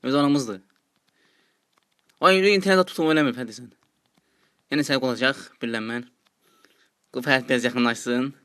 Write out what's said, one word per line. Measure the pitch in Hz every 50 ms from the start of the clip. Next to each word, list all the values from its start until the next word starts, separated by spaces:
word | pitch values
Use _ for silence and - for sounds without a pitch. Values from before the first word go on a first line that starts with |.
| -
Öz | 123 135 143
aramızdır. | 143 143 143 143 131 113 101 95 _ _ _ _ _ _ _ _ _ _ _ _ _ _ _ _ _ _ _ _ _ _ _ _ _ _ _ _ _ _ _ _
Ay, | - 180 190 190
yürü, | 190 202 208 196
internetdə | 185 196 190 185 185
tutub | 185 - - 160 156
oynamır, | 156 156 151 135 120 127
Fərid, | 127 110 107 -
sən. | 123 - _ _ _ _ _ _ _ _ _ _ _ _ _ _ _ _ _ _ _ _
Yəni, | 139 151 143
sən | - 143 135
olacaq, | 127 131 120 107 123 131 139 - - - _ _ -
bilən | 120 117 113 110 110
mən. | 117 120 123 123 _ _ _ _ _ _ _ _ _ _ _ - _ _ _ _ _ _ _ _ -
Bu | 127 123
Fərid | 147 135 131 120 -
biraz | 131 123 120
yaxınlaşsın. | 123 120 127 120 120 117 117 - 123 120 123 127 139 143 _ _